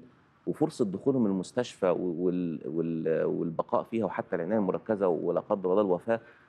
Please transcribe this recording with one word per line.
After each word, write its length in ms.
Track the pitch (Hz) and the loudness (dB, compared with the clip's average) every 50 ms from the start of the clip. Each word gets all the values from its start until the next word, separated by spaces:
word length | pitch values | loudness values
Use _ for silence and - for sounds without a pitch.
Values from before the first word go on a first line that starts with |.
| - - - _ _ _ _ _ _ | -6 -12 -20 _ _ _ _ _ _
وفرصة 380 | 87 85 - 151 156 - - 127 | -6 -2 0 -2 -2 0 -2 -2
دخولهم 400 | 98 90 95 - 139 135 131 117 | -2 -2 -2 0 0 2 2 2
المستشفى 640 | 101 95 95 87 - - 123 123 - - - 98 92 | 2 2 0 -2 -2 -4 -4 -4 -4 -4 0 2 2
و-، 260 | 85 - 90 90 82 80 | 2 2 0 -2 -2 0
وال-، 400 | 90 90 87 90 90 85 82 - - | 0 0 0 0 -2 -4 -4 -6 -8
وال-، 560 | - 76 85 82 82 82 80 80 82 80 80 82 | -4 -2 -2 -2 -2 -2 -2 0 0 0 2 0
والبقاء 580 | 82 80 85 85 85 82 80 - - - 101 76 | 0 0 -2 -2 -2 -2 -4 -2 0 -2 -2 -2
فيها 220 | - - 113 107 | -2 -2 -2 -2
وحتى 300 | 90 - - - - 95 | -2 -2 -6 -4 -4 -4
العناية 240 | 87 82 90 107 110 | -4 0 0 0 2
المركزة 480 | 101 92 87 85 - - 110 95 98 | 2 2 0 -2 -2 -2 0 2 2
ولا 320 | 92 80 - - 85 85 87 | 2 2 2 0 0 0 0
قدر 320 | - - 107 101 90 90 | 0 0 -2 0 2 2
الله 100 | 92 104 | 4 4
الوفاة 380 | 107 95 90 85 - 113 113 113 - - - - - | 4 4 2 0 0 -2 -2 -2 -4 -8 -20 -20 -6